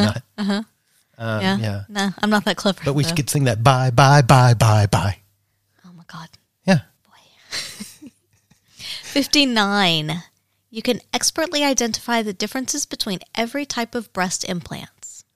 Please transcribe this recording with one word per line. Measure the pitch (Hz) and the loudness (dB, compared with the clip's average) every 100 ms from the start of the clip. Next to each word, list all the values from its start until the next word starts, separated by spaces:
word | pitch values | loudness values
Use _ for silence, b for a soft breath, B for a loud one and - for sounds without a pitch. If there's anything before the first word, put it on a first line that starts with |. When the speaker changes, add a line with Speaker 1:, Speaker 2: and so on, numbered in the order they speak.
| 104 | 2
Speaker 1:
whatnot. | 123 - - | -2 -10 -6
Speaker 2:
uh-huh. | 202 202 226 _ _ _ _ - | -4 -4 -6 _ _ _ _ -10
Speaker 1:
Um, | 113 107 | -6 -2
Speaker 2:
Yeah. | 190 151 | 0 0
Speaker 1:
yeah. | 107 101 101 | -2 -4 -6
Speaker 2:
No, | 202 196 - | -4 -4 -2
I'm | 208 | 0
not | 208 208 | 0 0
that | 175 | -2
clever, | 202 - | -2 -2
Speaker 1:
But | 143 | -2
we | 143 | 0
Speaker 2:
though. | 160 | 0
Speaker 1:
should | 165 117 | -2 -2
sing | 147 | 0
that | 131 110 | 2 4
"Bye, | 123 127 131 | 4 4 2
bye, | 117 135 147 | 4 6 6
bye, | 123 131 123 | 6 6 6
bye, | 110 113 107 101 | 6 4 4 4
bye." | - 95 - _ _ _ _ _ _ 180 | 2 -2 -6 _ _ _ _ _ _ -20
Speaker 2:
Oh, | 180 | -20
my | - | -20
God. | - 165 _ _ _ 185 | -20 -20 _ _ _ 0
Speaker 1:
Yeah. | 156 - _ _ | 0 0 _ _
Speaker 2:
Boy. | _ _ _ - - - - - - 285 | _ _ _ -12 -12 -12 -16 -20 -20 -20
<laughs> | _ _ _ _ _ _ B B B | _ _ _ _ _ _ B B B
Fifty-nine. | - 285 - 294 269 220 202 202 180 160 151 170 - _ _ _ _ | -6 -4 0 2 2 2 2 2 2 0 -2 -8 -10 _ _ _ _
You | 220 | -8
can | 247 220 _ | -4 -4 _
expertly | 247 - - 311 294 | -4 -4 -2 -4 -2
identify | 285 269 240 - - 233 | 0 0 -2 -4 -4 -4
the | 214 | -4
differences | 190 208 262 254 285 | -6 -6 -6 -6 -8
between | - 262 214 185 - | -8 -8 -6 -8 -8
every | - 233 277 | -6 -6 -6
type | 285 240 226 | -8 -8 -6
of | 240 - | -8 -8
breast | - 180 - | -6 -4 -4
implants. | - 180 - 151 156 _ - - _ | -6 -8 -10 -14 -16 _ -20 -20 _